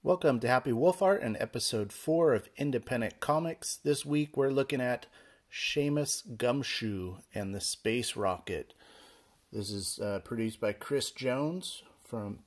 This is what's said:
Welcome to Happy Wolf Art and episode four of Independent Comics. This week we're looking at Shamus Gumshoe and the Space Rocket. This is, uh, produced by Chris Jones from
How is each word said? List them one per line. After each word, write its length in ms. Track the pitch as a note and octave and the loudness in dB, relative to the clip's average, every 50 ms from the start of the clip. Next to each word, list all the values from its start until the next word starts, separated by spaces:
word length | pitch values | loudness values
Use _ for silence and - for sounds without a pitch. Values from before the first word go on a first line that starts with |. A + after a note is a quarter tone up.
Welcome 380 | - - F#3 F3+ - D3+ B2+ A#2 | 4 2 2 4 4 4 4 4
to 80 | A#2+ | 4
Happy 240 | A#2 B2+ B2+ - C#3+ | 4 4 4 4 2
Wolf 300 | A#2 A2+ C#3+ F3+ F3+ - | 2 4 4 4 4 6
Art 200 | G3+ F#3+ G3 - | 4 4 4 4
and 140 | - A#2 G#2+ - | 2 -2 -2 -2
episode 520 | - A2 - A#2+ - - - A2 G#2 G2+ | -4 -4 -2 -4 -2 0 0 0 -2 -4
four 420 | - - - D#3 D#3+ E3 E3 D3+ B2 | -8 -6 -2 0 4 6 6 6 6
of 160 | G#2+ - - _ | 4 2 -6 _
Independent 640 | - C#3+ D3 C3 A#2 - - C3 A#2 A2+ F#2+ - - | -2 -2 0 0 -2 -2 -2 -2 -2 -2 -2 -4 -4
Comics. 560 | - - D3 D#3 E3+ E3 E3 - - - - | 0 0 0 2 0 -2 -6 -6 -8 -8 -8
This 300 | - - D3 C#3+ C3+ - | -2 0 0 0 0 0
week 320 | C#3+ D3 D3+ D3 D3 - | 0 0 0 0 0 0
we're 120 | C3+ C3+ C#3 | 2 2 4
looking 320 | C3+ C#3 C3+ C3+ C#3 C3 | 4 2 2 2 0 -2
at 260 | B2+ B2 B2 - - - - - - - - _ _ _ | 0 -2 -2 -4 -6 -16 -20 -20 -20 -20 -20 _ _ _
Shamus 880 | - - - - - D3 C#3+ C#3+ D3 D3 C#3+ C3+ - - - G#3 A#2+ | -8 -4 -4 -2 0 2 2 2 2 2 0 0 -4 -6 -6 -12 -6
Gumshoe 800 | A2 B2 A#2+ B2 C#3+ B2+ - - - A2+ G#2+ G2+ F#2+ F2+ F2+ F#2 - - _ - | 0 0 2 2 2 -2 -2 -4 -4 -2 -4 -2 -4 -4 -6 -8 -12 -16 _ -6
and 200 | A2 G2+ G2 G2 | -6 -4 -4 -6
the 80 | G2 | -4
Space 540 | - - - - - A2+ A2+ B2 A2+ - - | -4 -6 -6 -2 -2 0 0 0 -2 -4 -4
Rocket. 580 | - G2+ F#2+ F2+ - - - F#2 D#2 - _ - _ - - - - - - - - _ _ _ _ _ _ | 0 0 0 0 -2 -4 -6 -6 -6 -6 _ -16 _ -20 -20 -20 -20 -20 -20 -20 -20 _ _ _ _ _ _
This 200 | - G#2+ G2+ F#2+ | -8 -6 -6 -4
is, 280 | G#2 G2+ F#2+ - - - | -6 -6 -6 -6 -6 -4
uh, 200 | G#2 G2+ G2+ G2 - | -4 -4 -4 -4 -6
produced 380 | - B2 A2+ A2+ A2 A2 - | -6 -4 -2 -2 -2 -2 -2
by 120 | A2+ G#2+ G#2+ | -2 -2 -2
Chris 380 | - - - C#3+ C#3 B2+ - | -4 -4 -2 -2 -2 -2 -4
Jones 720 | - - C3 B2+ B2 C3+ D3 D#3 E3+ F#3 F3+ - - - - - - _ - | -8 -4 -2 -2 0 0 0 -2 -4 -6 -8 -10 -12 -12 -16 -20 -20 _ -14
from 360 | - - A2+ G#2 G2+ G#2 - - | -10 -8 -6 -6 -6 -8 -10 -14